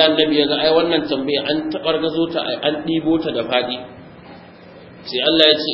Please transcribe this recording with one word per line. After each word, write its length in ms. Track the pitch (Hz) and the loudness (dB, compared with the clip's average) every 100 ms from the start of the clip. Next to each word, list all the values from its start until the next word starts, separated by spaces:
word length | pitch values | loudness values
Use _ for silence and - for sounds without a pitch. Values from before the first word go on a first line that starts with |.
Annabi 320 | 160 151 156 | 4 4 2
ya 120 | 147 143 | 2 2
ga, 100 | 147 | 2
ai, 120 | 156 | 2
wannan 340 | 160 170 165 139 | 2 2 0 -2
tambaya 340 | 139 135 139 143 | -4 -2 -2 -2
an 240 | 156 151 | -4 -4
taɓargazo 540 | - 160 156 160 160 165 | -4 -2 -2 -2 -2 -2
ta, 60 | 160 | -2
ai, 140 | - 120 | -4 -4
an 160 | 147 151 | -2 -2
ɗibo 300 | 156 160 151 160 | -2 -2 0 0
ta 80 | 160 | 0
da 120 | 135 | -4
faɗi. 320 | 113 123 120 123 - - - - - - - - - - - - - | -2 -2 -2 -6 -12 -18 -20 -20 -20 -20 -20 -20 -20 -20 -20 -20 -8
Sai 140 | 123 | -4
Allah 220 | 139 160 156 | 0 4 4
ya 80 | |
ce, 160 | 151 - | 4 0